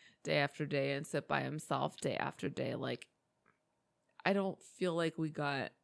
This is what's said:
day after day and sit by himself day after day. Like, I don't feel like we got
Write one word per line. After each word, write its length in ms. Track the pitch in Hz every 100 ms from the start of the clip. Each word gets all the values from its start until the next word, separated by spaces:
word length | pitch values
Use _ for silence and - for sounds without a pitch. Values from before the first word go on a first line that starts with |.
| - _
day 140 | - 151
after 260 | 143 - 147
day 260 | 143 139
and 120 | 139 147
sit 220 | 147 -
by 140 | 147
himself 540 | 135 151 - 135 151 -
day 180 | 139 -
after 320 | 143 - -
day. 260 | - 127
Like, 320 | 123 127 123 - _ _ _ _ _ _ _ _ _ _ -
I 80 | 185
don't 280 | 196 190 -
feel 320 | - - 180
like 240 | 165 165 -
we 120 | 160
got 420 | 160 143 139 110 -